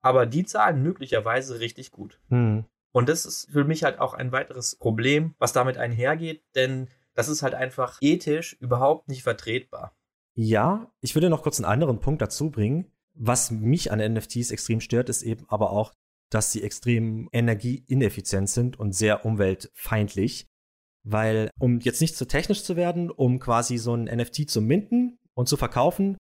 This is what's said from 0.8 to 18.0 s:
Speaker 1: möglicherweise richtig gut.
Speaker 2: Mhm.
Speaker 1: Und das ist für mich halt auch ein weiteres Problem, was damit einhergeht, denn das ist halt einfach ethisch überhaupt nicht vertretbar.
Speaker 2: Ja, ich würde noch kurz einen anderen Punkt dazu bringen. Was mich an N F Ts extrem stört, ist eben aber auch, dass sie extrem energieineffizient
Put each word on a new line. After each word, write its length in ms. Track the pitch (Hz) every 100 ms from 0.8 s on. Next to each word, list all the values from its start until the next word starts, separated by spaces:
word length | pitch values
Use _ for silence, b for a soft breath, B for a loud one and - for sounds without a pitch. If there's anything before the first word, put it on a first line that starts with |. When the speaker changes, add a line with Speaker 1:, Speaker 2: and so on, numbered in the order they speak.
Speaker 1:
möglicherweise 760 | 147 190 131 113 107 123 135 117
richtig 320 | 117 - 127
gut. 280 | - 107 _ _
Speaker 2:
Mhm. 360 | 123 113 107 110 _ _
Speaker 1:
Und 180 | 123 123
das 160 | 170 -
ist 240 | - -
für 120 | 143
mich 200 | 143 156
halt 160 | 151 -
auch 140 | -
ein 180 | - 127
weiteres 440 | 131 - 127 117 -
Problem, 600 | 117 110 127 147 160 -
was 160 | 123
damit 240 | 127 127 123
einhergeht, 680 | 120 117 127 156 165 156 _ 131
denn 340 | 131 131 131 b b
das 160 | - 117
ist 140 | 151
halt 100 | 135
einfach 440 | 127 131 131 127 -
ethisch 520 | 143 175 - 151 165 -
überhaupt 480 | 123 123 135 160 -
nicht 160 | 127
vertretbar. 720 | 123 113 - 110 - - - _ _ _ _
Speaker 2:
Ja, 580 | - 110 107 127 208 226 _
ich 140 | 123 156
würde 140 | 175
noch 140 | 156
kurz 160 | 151 -
einen 120 | 92
anderen 280 | 110 160 113
Punkt 220 | - 151
dazu 300 | 104 - 151
bringen. 400 | 120 104 156 - _ _
Was 380 | - 117 123 -
mich 400 | 113 110 170 -
an 100 | 107
N 160 | 107 113
F 100 | -
Ts 240 | 120 120
extrem 300 | 107 - 113
stört, 260 | - 117 120
ist 160 | -
eben 220 | 117 117 -
aber 240 | 107 101
auch, 220 | 98 110 _ _ _ _
dass 220 | 110 -
sie 120 | 110
extrem 680 | 101 - 120 117 113 110 -
energieineffizient 1160 | 123 117 110 123 127 _ 135